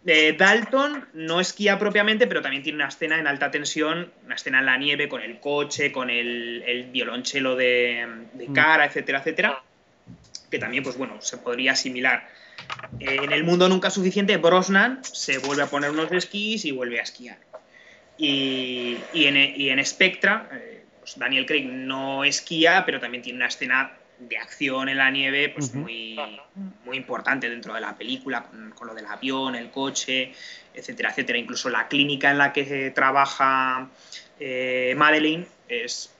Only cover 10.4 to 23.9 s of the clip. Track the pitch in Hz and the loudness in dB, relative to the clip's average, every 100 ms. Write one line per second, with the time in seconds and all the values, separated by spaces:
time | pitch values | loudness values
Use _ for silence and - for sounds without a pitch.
10.4 | _ 147 113 127 139 123 127 107 - 123 | _ -6 -4 -4 -4 -6 -8 -8 -10 -8
11.4 | - 123 131 131 135 123 127 120 - - | -6 -2 0 0 0 -2 0 0 -2 -20
12.4 | - - - - - - 135 135 143 151 | -20 -20 -14 -14 -12 -10 -4 -4 0 0
13.4 | 165 175 185 190 190 196 185 202 202 190 | 4 6 6 6 2 2 0 2 2 4
14.4 | 165 180 185 196 226 262 - - - 135 | 6 6 6 4 4 0 -10 -8 -4 -2
15.4 | 135 143 139 143 143 151 156 185 180 202 | 0 0 0 0 0 -2 0 0 -2 -6
16.4 | 208 220 151 131 123 120 110 - 120 98 | -4 -2 -4 -4 -4 -4 -6 -10 -18 -20
17.4 | _ - _ - - - _ - 151 139 | _ -20 _ -20 -20 -20 _ -4 0 2
18.4 | 135 131 127 123 123 117 - 170 143 139 | 0 -2 -4 -4 -4 -6 -4 2 4 6
19.4 | 139 135 139 131 139 - 185 185 190 214 | 2 2 0 2 0 4 2 4 2 2
20.4 | - 131 113 151 - _ - - 120 135 | -2 -14 -14 -18 -20 _ -20 -6 -2 0
21.4 | 127 151 131 131 131 135 135 135 143 139 | 0 0 -2 -8 -8 -6 -4 0 0 0
22.4 | - 165 160 185 185 135 123 123 123 123 | -4 2 6 6 2 -4 -6 -10 -12 -4
23.4 | 120 - 127 131 135 | -4 -4 0 0 0